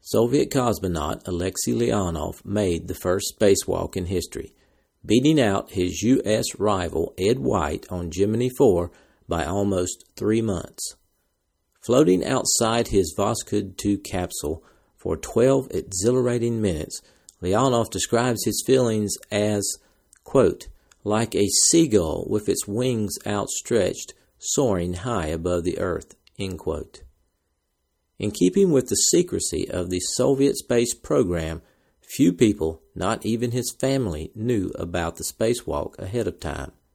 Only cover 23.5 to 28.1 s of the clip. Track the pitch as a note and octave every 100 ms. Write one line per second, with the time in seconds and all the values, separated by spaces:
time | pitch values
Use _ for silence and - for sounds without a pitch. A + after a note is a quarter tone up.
23.5 | - - A#2 F#2 - - - _ _ -
24.5 | - C3+ F#2 F2 F2+ B2 A2+ D#2 E2 E2+
25.5 | F2 F2 - F#2 E2+ - - _ - G2
26.5 | F2+ - D2+ - - - _ _ _ _
27.5 | _ _ _ _ _ _